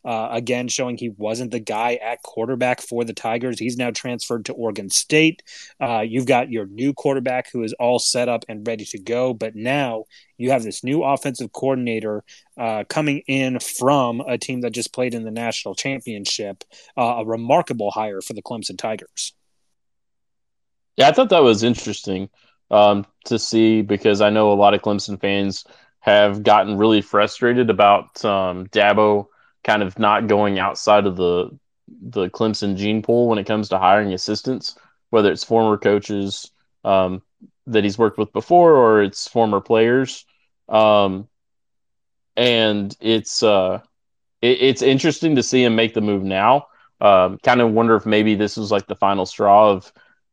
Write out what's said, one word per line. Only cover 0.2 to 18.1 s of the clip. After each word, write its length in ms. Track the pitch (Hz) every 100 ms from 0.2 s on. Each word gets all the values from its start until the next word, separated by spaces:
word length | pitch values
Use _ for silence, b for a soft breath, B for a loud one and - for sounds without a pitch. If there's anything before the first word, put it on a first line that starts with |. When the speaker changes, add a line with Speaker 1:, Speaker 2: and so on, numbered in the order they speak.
| 113
Speaker 1:
again, 360 | 117 120 123 123
showing 300 | - 123 117
he 120 | 117
wasn't 420 | 101 104 113 123
the 80 | 117
guy 360 | 107 107 120 120
at 280 | 110 120
quarterback 580 | - - 113 127 127 127
for 220 | - 120
the 100 | 117
Tigers. 460 | 107 113 117 127 110
He's 180 | 113 123
now 140 | 123
transferred 540 | 110 131 120 - 117 104
to 80 |
Oregon 360 | 120 117 104 98
State. 540 | - - 156 160 185 B B B B
Uh, 240 | 131 113 113
you've 180 | 117 123
got 260 | 123 131
your 140 | 113 98
new 280 | 104 135
quarterback 580 | 139 151 135 127 127 -
who 120 | 123
is 100 | 113
all 260 | - 120 123
set 280 | - 127 123
up 140 | 117 -
and 180 | 107 107
ready 180 | 113 104
to 140 | 104
go. 340 | 95 120 127
But 220 | 113 110 110
now 500 | 117 143 131 113 - b b -
you 140 | 123
have 120 | 131
this 200 | 113 -
new 200 | 123 147
offensive 480 | 139 139 143 123 120
coordinator, 720 | - 135 131 120 113 107 107 - b b -
uh, 260 | 117 107 101
coming 340 | 110 151 143 -
in 320 | 135 131 127
from 640 | - - 123 143 123 117
a 160 | 135 120
team 240 | - 127
that 100 | 120
just 220 | 117 117
played 200 | - 127
in 100 | 117
the 80 | 110
national 440 | 110 117 110 110 95
championship, 880 | 139 135 - 104 101 - 101 98 - b b -
uh, 180 | 117 120
a 40 | 110
remarkable 680 | 113 117 160 170 117 101
hire 300 | 107 110